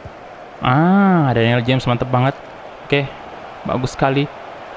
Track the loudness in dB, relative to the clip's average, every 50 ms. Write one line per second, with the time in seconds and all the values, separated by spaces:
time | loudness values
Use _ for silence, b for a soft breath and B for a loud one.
0 | -18 -18 -18 -16 -18 -18 -18 -18 -18 -18 -14 -2 0 2 4 4 6 6 6 6
1 | 6 6 6 4 4 4 4 4 4 4 4 2 2 2 0 2 2 0 0 0
2 | 0 0 2 2 2 2 0 -4 -12 -16 -18 -16 -18 -18 -18 -18 -4 0 0 0
3 | 0 -2 -6 -12 -16 -16 -16 -16 -16 -16 -16 -10 -6 -4 -2 -2 -2 -4 -2 0
4 | 0 2 2 2 0 -2 -4 -12 -16 -16 -16 -16 -16 -16 -12